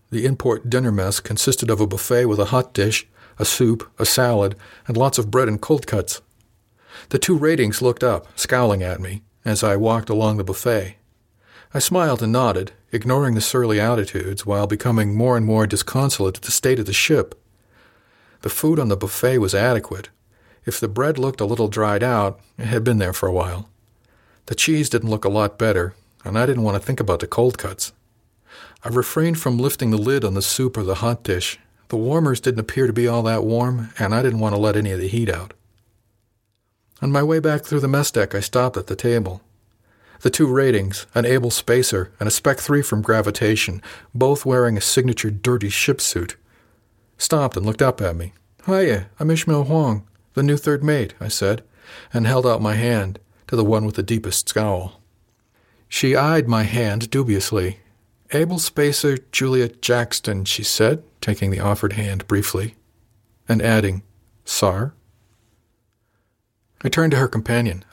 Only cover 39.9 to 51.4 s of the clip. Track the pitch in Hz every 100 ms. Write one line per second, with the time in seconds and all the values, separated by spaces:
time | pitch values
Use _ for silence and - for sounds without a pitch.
39.9 | _ _ - 131 - 147 131 135 107 98
40.9 | - - 120 120 127 120 - - 123 127
41.9 | 98 90 - 107 - 147 135 - 143 139
42.9 | 110 107 110 104 104 107 107 - 92 -
43.9 | - - 123 131 143 135 127 120 107 -
44.9 | 135 127 113 107 101 127 120 101 - -
45.9 | 131 - - 87 - _ _ _ _ _
46.9 | _ _ - - 156 135 - 104 107 135
47.9 | - 95 82 87 - _ _ - 190 175
48.9 | 104 98 - 156 160 165 147 135 160 139
49.9 | 104 - _ _ - 143 143 147 143 151
50.9 | 147 98 - 104 -